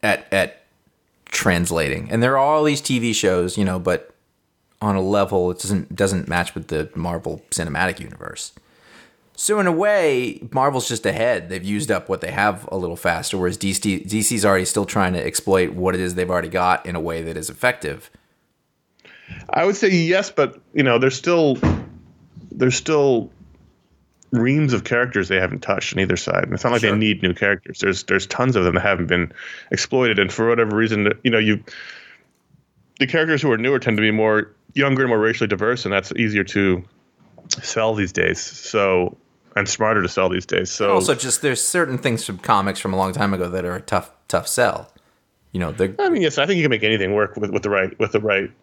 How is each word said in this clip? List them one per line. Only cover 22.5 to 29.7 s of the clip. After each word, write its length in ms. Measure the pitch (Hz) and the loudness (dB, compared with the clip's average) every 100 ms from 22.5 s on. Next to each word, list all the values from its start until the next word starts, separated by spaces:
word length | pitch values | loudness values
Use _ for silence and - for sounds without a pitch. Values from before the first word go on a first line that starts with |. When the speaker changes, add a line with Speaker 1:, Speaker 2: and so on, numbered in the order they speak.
Speaker 2:
there's 240 | - 127 123 | 0 2 2
still 560 | - 156 139 120 113 - - _ _ _ _ _ _ _ _ | 0 2 4 2 -2 -14 -20 _ _ _ _ _ _ _ _
reams 420 | 120 120 143 151 | 0 2 2 2
of 100 | 117 | 0
characters 440 | 92 120 123 104 92 | 0 0 0 -2 0
they 120 | 95 | 0
haven't 220 | 92 95 | 0 -4
touched 320 | - 98 - | -4 -4 -2
on 60 | 98 | -2
either 180 | 95 92 | 0 -2
side. 260 | - - | 0 -2
And 100 | 90 | -2
it's 100 | 92 | -2
not 80 | 123 | 0
like 100 | 117 | 2
Speaker 1:
Sure. 100 | 110 | 2
Speaker 2:
they 60 | 104 | 2
need 260 | 110 101 | 0 0
new 100 | 90 | -2
characters. 460 | 90 101 98 - - | 0 0 -2 -4 -4
There's, 240 | 98 95 | -2 -2
there's 240 | - 95 - | 0 -2 0
tons 280 | - 127 117 | -2 2 2
of 80 | |
them 120 | 90 87 | 2 2
that 60 | |
haven't 260 | 101 92 87 | 0 0 0
been 240 | 87 85 - - - - | 0 0 -6 -16 -18 -6